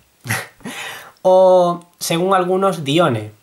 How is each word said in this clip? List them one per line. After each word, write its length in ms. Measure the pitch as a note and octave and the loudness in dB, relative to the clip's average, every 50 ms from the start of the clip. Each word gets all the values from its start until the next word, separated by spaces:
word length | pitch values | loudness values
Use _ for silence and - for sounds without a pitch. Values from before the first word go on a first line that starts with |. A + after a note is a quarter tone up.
| _ _ _ _ _ | _ _ _ _ _
<laughs> 1000 | A#2+ A2 - - - _ _ - A3+ - - - - - - - - _ _ - | -8 -8 -8 -8 -12 _ _ -18 -16 -16 -14 -14 -16 -16 -18 -20 -20 _ _ 0
o, 600 | F#3 F#3 F#3 F#3+ F#3 F#3 F3+ F3 F3 E3+ E3+ - _ _ _ | 2 4 6 6 6 6 4 4 2 -2 -4 -10 _ _ _
según 360 | - - E3+ E3 F3+ F#3+ G3 | -8 -6 -4 -2 0 0 0
algunos, 500 | F#3 F3+ F3+ F#3 F#3+ G3 G3 F3+ E3 D3+ | 0 0 0 -2 0 0 -2 -2 -4 -4
Dione. 480 | C3+ C#3 E3 C4 D3 A#2+ G#2+ G#2+ G#2 - _ | -2 0 0 0 0 -2 -4 -8 -12 -16 _